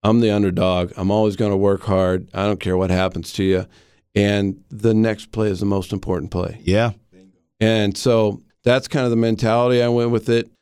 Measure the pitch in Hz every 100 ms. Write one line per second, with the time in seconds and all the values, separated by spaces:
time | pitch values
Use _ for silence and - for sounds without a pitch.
0 | 104 117 113 104 101 87 92 90 90 -
1 | 95 107 107 98 104 98 101 98 - 95
2 | 92 92 - - 101 101 - 92 92 92
3 | 92 90 80 - 95 92 90 _ _ _
4 | _ - 101 104 98 95 _ 107 113 110
5 | 110 104 - 110 107 92 101 98 92 98
6 | - 90 - 90 90 - - 98 117 101
7 | _ 92 - _ _ _ 110 110 104 98
8 | - 113 107 104 _ _ - 127 - 147
9 | 123 117 117 110 110 117 123 123 120 120
10 | 120 117 110 117 117 _